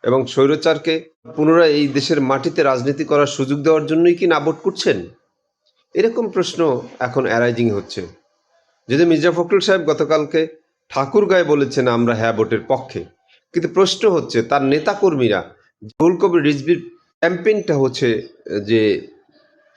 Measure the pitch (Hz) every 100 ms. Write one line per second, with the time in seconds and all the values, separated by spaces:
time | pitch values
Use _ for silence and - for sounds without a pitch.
0 | - 131 123 - 135 151 165 156 165 160
1 | 160 _ - - 151 165 165 147 143 135
2 | - 156 131 135 135 156 143 131 127 143
3 | 156 147 139 - 131 143 143 160 151 160
4 | 175 175 175 156 143 156 190 185 - 113
5 | 87 _ _ _ _ _ _ _ _ -
6 | 220 233 226 185 170 - 165 123 117 -
7 | 123 123 104 113 120 117 117 101 95 -
8 | 87 - _ _ _ _ _ _ - 123
9 | 170 160 165 170 170 190 202 190 156 151
10 | 147 156 147 160 160 - _ _ _ -
11 | 135 202 202 185 160 147 135 - 127 117
12 | 120 113 113 110 110 110 - 131 127 98
13 | 85 _ _ _ _ - 170 175 190 -
14 | 220 175 127 117 113 143 135 147 156 202
15 | 196 151 117 98 - _ _ _ 107 _
16 | 160 180 202 175 147 143 135 175 - _
17 | _ _ 165 180 190 214 180 147 135 127
18 | 131 107 - _ - 101 101 113 107 92
19 | - _ _ _ _ _ _